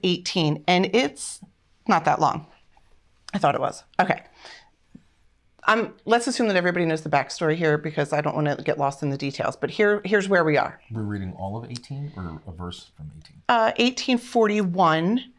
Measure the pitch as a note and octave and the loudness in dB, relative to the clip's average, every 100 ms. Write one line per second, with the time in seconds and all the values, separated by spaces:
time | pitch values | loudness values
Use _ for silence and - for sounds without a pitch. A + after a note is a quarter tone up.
0 | F#3+ F3+ F3+ F#3 D#3 D#3 - F3+ F#3+ G#3 | -2 -2 -2 0 0 0 2 2 4 2
1 | C#4 - - - - _ _ _ - F3 | 0 -4 -12 -14 -18 _ _ _ 0 2
2 | D3+ D3 D3 D#3+ - _ _ _ _ _ | 2 2 2 0 -8 _ _ _ _ _
3 | _ _ - G3+ D3+ - C3 - - - | _ _ -10 -2 0 0 -2 -6 -6 -2
4 | F#3 - - _ - - _ _ _ - | 0 -2 -8 _ -20 -20 _ _ _ -20
5 | _ _ _ _ _ _ - A3 G#3 - | _ _ _ _ _ _ 0 0 0 -6
6 | - A#3 A#3 - A3+ F#3 F3+ F3 E3 D#3+ | 0 0 2 0 2 2 2 2 0 0
7 | D#3 D3 C3 - D#3+ D#3+ D#3+ D3 D3+ D3 | 0 0 0 -2 0 2 2 2 0 -2
8 | C#3+ D3+ D3+ - D3 C#3+ - - C#3 C#3+ | 0 0 0 0 0 0 -2 0 -2 -2
9 | D3 C#3 C#3 - B2 - D3 - G#3 G#3 | -4 -4 -4 -4 -4 -2 -4 2 2 2
10 | F#3 G#3 F#3+ F#3+ D#3+ D3 - - - A2+ | 2 0 4 2 4 2 2 -4 -10 -6
11 | G#2 G2+ F#2 - F#2+ G#2+ A#2+ A#2+ - C#3 | -4 -4 -6 -8 -8 -8 -10 -12 -12 -10
12 | C#3+ A#2+ F2 D#2+ - E2 F2+ F2 - - | -10 -10 -10 -10 -14 -12 -10 -12 -16 -18
13 | D2+ D#2 - - - A#3+ A3 - A#3+ B3+ | -18 -18 -20 -8 0 2 2 2 0 0
14 | - A#3+ - A#3+ G#3+ G#3 F#3+ F3 E3+ D#3+ | -2 -2 0 2 2 2 0 2 4 4
15 | E3+ A#3+ - | 2 0 -4